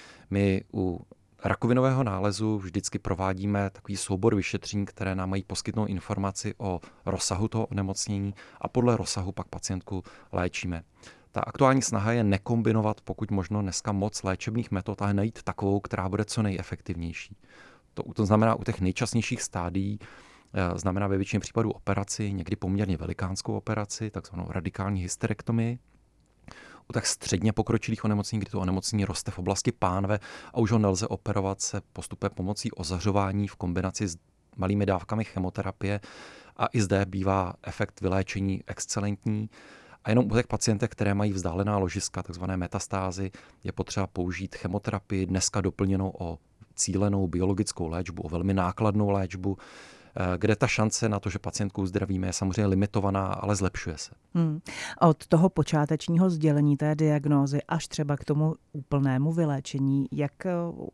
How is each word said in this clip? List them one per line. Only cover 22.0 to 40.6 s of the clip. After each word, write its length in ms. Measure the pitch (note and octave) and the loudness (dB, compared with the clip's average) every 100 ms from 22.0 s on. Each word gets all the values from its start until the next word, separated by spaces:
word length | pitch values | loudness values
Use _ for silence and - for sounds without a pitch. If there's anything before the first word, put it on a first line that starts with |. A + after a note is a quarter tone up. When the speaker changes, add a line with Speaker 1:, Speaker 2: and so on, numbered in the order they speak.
| G2 - G#2 | -2 -4 -2
Speaker 1:
někdy 240 | G2 D#2+ - | -4 -4 -2
poměrně 400 | F#2 G2 G2 D#2+ | 0 0 2 0
velikánskou 600 | E2+ - F#2 F#2+ - G#2 | -2 -4 -4 -4 -4 -4
operaci, 540 | - G#2+ G2+ - G#2+ | -2 -4 -4 -6 -6
takzvanou 360 | F#2 - F2 E2+ | -8 -8 -8 -6
radikální 500 | F2+ E2+ - F#2+ G2 | -4 -4 -4 -2 -2
hysterektomii. 760 | F2 - - G#2 - A2+ A2+ B2 _ _ _ _ _ _ - - - - - | -2 -2 -4 -4 -2 0 0 -4 _ _ _ _ _ _ -20 -20 -20 -20 -6
U 20 | |
tak 140 | A#2+ - | -2 -2
středně 460 | - - G2+ G#2+ | -2 0 2 2
pokročilých 520 | G#2+ G#2+ A2+ - A2 | 2 2 0 0 -2
onemocnění, 360 | G#2+ G#2 - A2 | 0 0 0 -4
kdy 100 | F#2+ | -4
to 100 | G2 | -2
onemocnění 440 | F#2 F#2 - G#2 | 0 0 0 0
roste 260 | F#2+ F2+ - | 0 -2 -6
v 80 | - | -4
oblasti 340 | F2+ G2 - | -2 0 0
pánve 460 | - F#2 F#2 G2 G#2 - - - | 0 0 2 0 0 -4 -16 -6
a 40 | B2 | 0
už 140 | G#2+ | 4
ho 60 | A2+ | 6
nelze 280 | G2+ F#2 A2 | 4 2 0
operovat, 520 | G2 - G2+ F#2+ F#2+ | -4 -2 -2 -2 -2
se 200 | - G2+ - | -4 -6 -10
postupuje 380 | - - - G2 | -14 -14 -4 -4
pomocí 420 | - F#2 G#2 A#2 | -2 -4 -4 -6
ozařování 760 | - F2 F2+ G2+ G2 G2 G2+ G2+ | -6 -4 -2 2 2 2 0 -2
v 80 | - | -2
kombinaci 520 | F2+ F2+ F#2 - G2+ | -4 -2 -2 -2 -4
s 80 | E2+ _ _ _ - | -6 _ _ _ -4
malými 300 | F#2+ G#2 G2+ | 0 2 4
dávkami 380 | F#2 - G#2+ | 2 0 -4
chemoterapie 760 | G#2+ F#2 F2+ G#2 F#2+ - G2 G2+ - - - - - - | -2 -2 -4 -4 -6 -4 -4 -4 -6 -18 -20 -20 -16 -4
a 100 | - | 0
i 80 | A#2+ | 2
zde 240 | F#2+ G2 F#2+ | 4 4 2
bývá 460 | F#2+ F#2+ F#2+ F2+ - | 0 2 2 0 -4
efekt 380 | - - G#2+ - | -8 -4 -6 -2
vyléčení 640 | G2 F#2+ F#2+ G2 G2 F#2+ - | 0 0 0 -2 -2 -2 -6
excelentní. 840 | - - G#2+ G2+ G2+ A2+ G#2+ G#2+ - - - - - | -10 -6 -2 -2 -2 -2 -2 -4 -10 -20 -20 -20 -8
A 60 | - | 2
jenom 160 | A#2 G#2 | 2 4
u 20 | A2+ | 2
těch 100 | - | 0
pacientek, 460 | G#2+ | 0